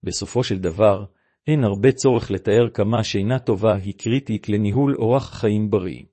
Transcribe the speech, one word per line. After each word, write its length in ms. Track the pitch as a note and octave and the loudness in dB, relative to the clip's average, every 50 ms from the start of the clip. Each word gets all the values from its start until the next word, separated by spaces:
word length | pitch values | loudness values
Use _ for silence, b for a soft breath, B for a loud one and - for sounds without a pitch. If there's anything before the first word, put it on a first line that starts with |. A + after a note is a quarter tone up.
בסופו 420 | - F#2+ F2 - G2+ F#2+ - B2 A#2+ | -8 -8 -8 -8 -8 -4 -2 -2 -2
של 140 | - G#2 F#2+ | -2 -4 -4
דבר, 460 | F#2 F2 E2 G2 G#2+ G#2+ G2+ F#2+ G#2 F#2+ _ _ _ _ _ _ _ | -4 -4 0 4 4 4 4 2 -4 -14 _ _ _ _ _ _ _
אין 180 | - D3+ D3+ B2+ | 0 0 2 2
הרבה 280 | G#2 G2 G2 G2+ G2 | 0 0 4 4 2
צורך 380 | - - - C3+ B2 A2+ - - | 2 4 2 2 2 2 0 -2
לתאר 380 | G2+ F2+ - - G#2 A2+ A#2+ A2+ - | -6 -4 0 2 4 4 4 2 0
כמה 300 | - G2+ G#2 A#2 A2+ A2 | -2 -2 0 0 -2 -2
שינה 340 | - - G#2 G2 G#2+ B2+ C3 | -2 -2 -2 0 0 -2 -2
טובה 360 | - - A2 F2+ G2 A2 G#2 | 0 -2 -2 2 2 2 2
היא 200 | G2+ F#2+ G2+ G2 | 0 -2 -8 -10
קריטית 540 | - - A2 A#2 C3+ C3+ - G#2+ G#2+ - - | -6 -4 -2 -2 -2 -2 -2 -6 -6 -4 -2
לניהול 460 | G#2 G#2 G#2+ G2+ G2+ B2 C#3+ C#3 C#3+ | -2 0 0 0 0 0 0 0 0
אורח 400 | - A2+ A2 B2 C#3 - - - | 0 0 0 0 0 -2 -4 -10
חיים 360 | - - A2 G#2 G#2+ G#2+ G#2 | -2 -2 0 0 0 0 0
בריא. 320 | G#2 G2+ F2+ F#2 C#2 A#1+ C#2 _ | 0 0 -2 -2 -8 -10 -16 _